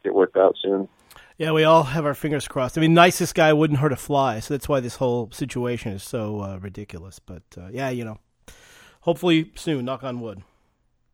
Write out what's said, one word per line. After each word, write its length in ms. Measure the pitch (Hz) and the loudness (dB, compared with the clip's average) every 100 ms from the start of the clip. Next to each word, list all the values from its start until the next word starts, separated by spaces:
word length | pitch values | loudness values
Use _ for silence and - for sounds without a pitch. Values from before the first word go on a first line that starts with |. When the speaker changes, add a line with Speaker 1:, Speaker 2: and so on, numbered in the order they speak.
Speaker 1:
get 100 | 101 | -2
worked 220 | 98 92 98 | 2 2 4
out 200 | 95 - | 4 2
soon. 260 | 95 139 95 _ _ - - - | -2 -2 -4 _ _ -20 -18 -6
Speaker 2:
Yeah, 160 | 160 | 0
we 120 | 160 | 4
all 180 | 156 165 | 6 6
have 200 | 135 160 | 4 -2
our 100 | 147 | -2
fingers 320 | 135 151 143 - | -2 -4 -4 -4
crossed. 300 | - 175 170 | -4 -2 2
I 60 | |
mean, 120 | 160 | 6
nicest 400 | 170 180 - 175 | 8 6 4 -2
guy 180 | - 156 | 4 4
wouldn't 280 | 151 156 143 | 6 2 2
hurt 120 | 147 | 0
a 40 | 123 | -2
fly, 440 | - 143 135 110 | -2 0 0 -2
so 140 | - | -6
that's 140 | 143 - | -6 -2
why 120 | 139 | -2
this 160 | 123 - | -2 -4
whole 340 | 131 120 113 | -2 -2 -4
situation 600 | - 135 127 123 120 117 | -8 -8 -4 -4 -4 -6
is 100 | 98 | -10
so, 380 | - 123 107 107 | -8 -6 -6 -6
uh, 180 | 98 95 | -8 -10
ridiculous. 600 | 98 92 104 85 95 - | -12 -14 -16 -16 -18 -20
But, 240 | - 90 _ - | -20 -20 _ -20
uh, 120 | 90 | -14
yeah, 180 | 123 135 | -8 -6
you 160 | 123 | -6
know, 140 | 113 107 _ _ _ - - - - _ | -10 -14 _ _ _ -20 -20 -20 -20 _
hopefully 500 | - 170 180 160 160 | -2 0 2 2 0
soon, 320 | - 170 143 120 | -6 -4 -2 -4
knock 180 | 131 | -6
on 160 | 131 120 | -6 -8
wood. 220 | 117 98 - _ _ _ _ _ _ | -10 -12 -18 _ _ _ _ _ _